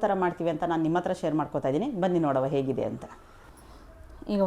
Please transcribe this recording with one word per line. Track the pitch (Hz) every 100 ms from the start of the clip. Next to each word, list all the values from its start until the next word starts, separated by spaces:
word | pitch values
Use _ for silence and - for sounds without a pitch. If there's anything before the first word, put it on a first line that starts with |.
| 208
ಥರ | 190
ಮಾಡ್ತೀವಿ | 180 175 170 160
ಅಂತ | 170
ನಾನು | 160 160
ನಿಮ್ಮ | 170
ಹತ್ರ | 175 185
ಶೇರ್ | 165 151
ಮಾಡ್ಕೊತಾ | 139 147 139
ಇದ್ದೀನಿ. | 143 254 220
ಬನ್ನಿ | 185 175 156
ನೋಡುವ | 135 135 143
ಹೇಗಿದೆ | 135 120 110
ಅಂತ. | 117 - - - - - - - - - - - - -
ಈಗ | 202